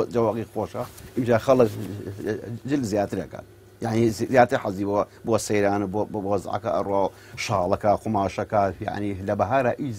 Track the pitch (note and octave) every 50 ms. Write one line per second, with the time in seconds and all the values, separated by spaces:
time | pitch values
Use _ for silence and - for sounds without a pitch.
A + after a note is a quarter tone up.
0 | - - - A#2+ A2+ G#2+ G2+ A#2 G#2+ - - A2 G2+ - - A2+ A#2+ - - -
1 | - - - - B2 A#2 A#2 A2 - C3+ C3+ B2+ A#2+ G#2+ G#2 A2 G#2 F#2 G2+ G#2
2 | - F#2+ G2+ G#2+ - G2 A2 - - G#2 A#2 A#2 - B2+ D3 C#3+ B2 F#2+ G#2 G#2
3 | G2+ - - F2+ D#2 - - - - - - - - - - - G#2+ A2+ A2 A2+
4 | A#2 A2+ A2 - A2+ - B2+ B2+ A#2+ - C3+ B2 - G#2+ F#2+ F#2+ G2+ G2+ G2+ G2+
5 | F#2+ - - - - A#2 A2 G#2 - - G#2+ G#2 G2+ G2 G2+ G2+ G#2 F#2 F#2+ G#2+
6 | G2 - - G#2+ F#2+ G2 G2+ F#2+ E2 - - G#2 G#2+ A2+ - F#2 G2+ G2+ G2 G2
7 | F#2+ F#2 - - - - - - - - A2 F#2+ F2 F2+ G2 - - G#2 G2 -
8 | - A2 A2 G2+ G2 F#2 - - G2 - A2 G#2 G2 F#2+ E2 - G#2+ F#2+ F#2+ G2+
9 | G#2 G2+ G2 F2+ G2 G2+ G#2 G2+ G2+ G2 C3 C3+ B2+ A#2+ - - D3 C3 A2